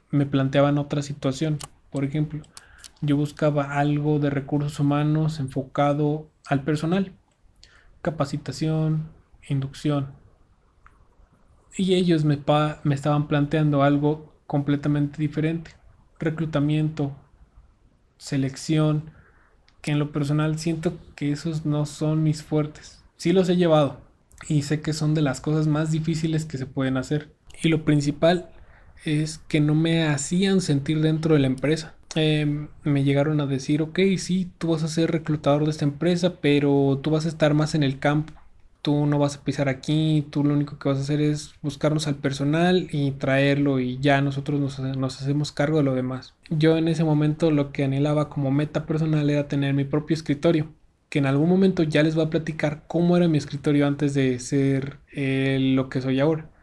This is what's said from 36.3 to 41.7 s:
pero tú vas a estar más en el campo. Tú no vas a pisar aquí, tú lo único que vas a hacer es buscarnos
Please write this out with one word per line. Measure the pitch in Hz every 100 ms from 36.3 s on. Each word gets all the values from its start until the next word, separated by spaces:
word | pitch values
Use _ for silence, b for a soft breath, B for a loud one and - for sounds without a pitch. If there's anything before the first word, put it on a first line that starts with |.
| -
pero | 143 143 143 139 139 135
tú | 151
vas | 156
a | 165
estar | 151 151
más | 151 151
en | 160
el | 135 135
campo. | 143 151 151 - - - - _
Tú | 151 147
no | 147 147
vas | 143 143
a |
pisar | 139 139 139
aquí, | 131 - 156 156 151 147
tú | 147
lo | 147
único | 147 143 -
que | 143
vas | 135
a |
hacer | 139 151
es | 151 151 - -
buscarnos | 147